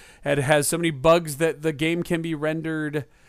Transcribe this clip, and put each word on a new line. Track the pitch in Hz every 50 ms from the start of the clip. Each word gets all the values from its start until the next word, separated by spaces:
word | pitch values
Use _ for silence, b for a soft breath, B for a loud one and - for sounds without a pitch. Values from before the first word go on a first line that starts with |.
| B B B B B
it | 143 143 139
has | 135 127 156 147 143 -
so | - 165
many | 170 165
bugs | 151 131 131 160 165 175 170 156 143 131
that | 165 160 151 147
the | 147 160 156
game | 127 156 160 170 175 170
can | - 175 165 165
be | 165 160
rendered, | 147 147 156 156 165 156 160 160 156 156 151 143 151 135 b b b b